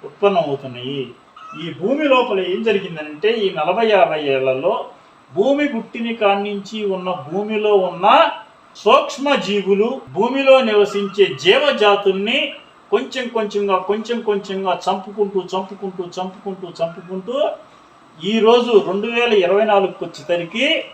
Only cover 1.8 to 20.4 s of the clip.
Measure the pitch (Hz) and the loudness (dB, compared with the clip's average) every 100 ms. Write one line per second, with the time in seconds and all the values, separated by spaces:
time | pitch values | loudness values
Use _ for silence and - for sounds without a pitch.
1.8 | 190 285 302 254 233 196 175 196 226 202 | -2 0 2 2 2 -2 -2 -2 0 0
2.8 | 180 160 151 151 208 233 196 165 156 202 | -2 -10 -12 -4 -2 0 -2 -2 -2 0
3.8 | 226 202 165 156 143 135 131 131 160 233 | 4 4 4 2 -2 0 0 0 0 -2
4.8 | - - _ _ _ 131 240 285 294 226 | -6 -16 _ _ _ -2 0 2 0 -4
5.8 | - 240 233 226 208 202 202 202 196 220 | -8 -8 -6 0 2 2 -2 -6 -8 -6
6.8 | 208 185 185 180 131 180 208 214 214 208 | -4 -4 -4 -6 -6 -6 -4 -2 2 2
7.8 | 180 170 196 269 320 - - _ _ - | 2 0 4 6 4 0 -16 _ _ -4
8.8 | 208 277 294 - 285 269 180 202 185 196 | 4 4 2 -4 -2 0 0 -2 0 0
9.8 | 226 269 - 143 233 269 269 262 233 208 | 0 -2 -8 -2 -2 0 6 6 6 2
10.8 | 202 202 202 208 190 139 170 247 285 233 | 2 0 -4 2 2 2 2 4 4 2
11.8 | 208 196 196 190 202 269 294 - - _ | 4 4 2 0 0 -2 -4 -8 -20 _
12.8 | _ 214 254 262 233 233 208 202 202 185 | _ -2 -2 -8 -6 -4 -4 -2 0 -2
13.8 | 190 208 220 233 - 208 196 190 190 175 | 0 -4 -2 -6 -2 -4 -4 -6 -4 -2
14.8 | - 196 202 208 196 196 180 190 196 196 | -2 -4 -6 -4 -2 -2 -4 -6 -6 -10
15.8 | 196 180 175 185 190 - 196 185 175 - | -12 -10 -10 -8 -10 -10 -12 -10 -12 -6
16.8 | 165 196 170 190 185 269 - - - - | -8 -8 -12 -10 -6 -2 -2 -4 -18 -20
17.8 | - _ _ - 175 226 214 240 233 214 | -20 _ _ -10 -2 2 6 6 6 2
18.8 | 175 190 226 233 240 208 175 202 214 202 | 4 -4 -2 0 2 2 4 2 4 2
19.8 | 190 185 165 156 139 175 | 2 -4 -12 -12 -4 -4